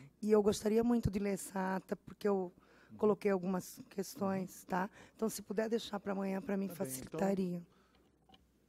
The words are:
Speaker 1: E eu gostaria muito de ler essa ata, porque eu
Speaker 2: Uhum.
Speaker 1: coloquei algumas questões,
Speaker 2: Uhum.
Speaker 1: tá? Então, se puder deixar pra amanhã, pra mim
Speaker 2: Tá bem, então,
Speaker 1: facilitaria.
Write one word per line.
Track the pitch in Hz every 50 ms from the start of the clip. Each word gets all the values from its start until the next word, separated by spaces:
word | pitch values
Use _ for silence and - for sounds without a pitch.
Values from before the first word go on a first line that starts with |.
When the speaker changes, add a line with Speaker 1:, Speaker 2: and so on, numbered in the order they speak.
| - - _ _
Speaker 1:
E | 208 214
eu | 214 214
gostaria | 202 214 202 - - 214 220 226
muito | 233 240 240 233 - 214
de | 185 208
ler | 202 202 196
essa | - - - - 190 185 185 190
ata, | 190 - - 202
porque | - _ - 190 - -
eu | 208 202 190 185 175 - - _ _ - - - -
Speaker 2:
Uhum. | 214
Speaker 1:
coloquei | 202 220 208 196 - - 202
algumas | 196 180 175 190 185 180 - - - - - -
questões, | - 202 185 - - - 202 190 190 190 180 - - -
Speaker 2:
Uhum. | - -
Speaker 1:
tá? | 190 180 185 220 - - - - _
Então, | - 220 214
se | - -
puder | - - 202 220 220 220
deixar | 233 220 - - 208 190
pra | - 202
amanhã, | 190 196 196 190 190 196
pra | - - 202
mim | 196 196 185
Speaker 2:
Tá | 170
bem, | - 139
então, |
Speaker 1:
facilitaria. | 135 131 131 - - - - 196 196 196 185 190 175 175 175 175 - _ _ _ _ _ _ _ _ _ _ _ _ - _ _ _ _ _ _